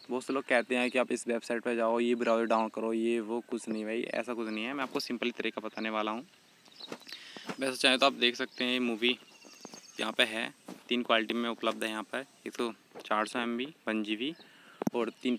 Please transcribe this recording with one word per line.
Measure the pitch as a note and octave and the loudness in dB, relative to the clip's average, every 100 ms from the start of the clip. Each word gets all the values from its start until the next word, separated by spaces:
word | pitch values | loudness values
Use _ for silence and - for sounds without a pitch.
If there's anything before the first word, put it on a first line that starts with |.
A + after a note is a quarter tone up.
| - | -6
बहुत | B2 | -4
से | - | -2
लोग | C3+ - | -2 4
कहते | B2 A2+ B2+ | 4 4 2
हैं | B2 | 2
कि | B2+ | 2
आप | A#2+ | 2
इस | B2 A#2+ | 0 0
website | A#2 - A#2 | -2 -2 -2
पे | B2 A#2 | 0 2
जाओ, | A2+ A#2 | 2 4
ये | A#2+ | 4
browser | A#2+ A#2 A2+ A2+ | 4 4 4 4
down | A2+ A2 | 4 2
करो, | - A2+ | 0 0
ये | A2+ A#2 A#2 | 2 2 0
वो, | G#2+ A#2+ - | 0 -6 -4
कुछ | A2+ - | -6 -4
नहीं | A2 | -4
भाई, | G#2+ A2+ - | -2 -4 -2
ऐसा | - A#2 | -4 -4
कुछ | A#2 A2 | -4 -4
नहीं | G#2+ | -4
है। | A#2 | -4
मैं | C#3+ | -4
आपको | B2+ C#3+ | -4 -4
सिंपली | - A#2+ A#2+ | -4 -2 -2
तरीका | - A2+ A2 | -2 -4 -4
बताने | G#2+ - A2 | -8 -6 -2
वाला | A2 G#2+ | -2 -2
हूँ। | A2 E3+ - _ - - - - - - - - - - - | -4 -8 -20 _ -20 -20 -20 -16 -14 -14 -16 -14 -12 -10 -4
वैसे | C3+ B2+ | -2 2
चाहें | C3+ B2+ | 4 6
तो | C#3 | 6
आप | |
देख | A#2+ A#2+ A#2+ | 6 2 2
सकते | - - | -4 -2
हैं | B2 | 0
ये | B2+ | 2
मूवी | A#2+ A2 A#2+ B2 - - - - - - - - | 0 2 0 0 -6 -20 -20 -18 -18 -18 -12 -6
यहाँ | G#2+ | -2
पे | A2+ | 2
है, | A#2+ A2 B2+ - - - - | 0 0 -6 -8 -16 -16 -2
तीन | B2 | -2
क्वालिटी | A#2 A2+ A2 | 4 2 2
में | A#2 A#2 | -2 -2
उपलब्ध | A2+ A2+ G#2+ | 0 0 0
है | A2 | -2
यहाँ | A2 | -4
पर। | G#2 B2 C3+ - E3+ | -6 -8 -8 -12 -8
एक | |
तो | - A#2+ G#2+ _ - | -4 -4 -6 _ -16
चार | - G#2+ G#2+ | 0 0 2
सौ | B2+ | -2
एम | A#2 A#2 | -2 -2
बी, | C#3 - - | -6 -6 -2
वन | A2 | -2
जी | G#2+ G#2+ | 0 -2
बी | C3+ E3 - - - - - | -4 -6 -16 -20 -20 -10 -4
और | A#2+ A2+ - | -2 -2 -2
तीन | B2+ | -2